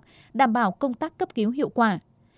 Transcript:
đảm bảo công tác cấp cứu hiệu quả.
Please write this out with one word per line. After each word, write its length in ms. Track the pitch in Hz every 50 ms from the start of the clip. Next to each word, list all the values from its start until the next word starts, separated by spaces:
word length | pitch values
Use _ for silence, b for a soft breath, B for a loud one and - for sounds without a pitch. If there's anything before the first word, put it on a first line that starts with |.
| b b b b b b b
đảm 200 | 220 269 240 220
bảo 180 | 247 233 190
công 220 | 190 - 277 269 240
tác 240 | - 311 330 -
cấp 180 | - 370 359 -
cứu 160 | 233 208 220
hiệu 180 | 247 285 277 208
quả. 300 | - 247 233 220 185 - - _ _ b b b b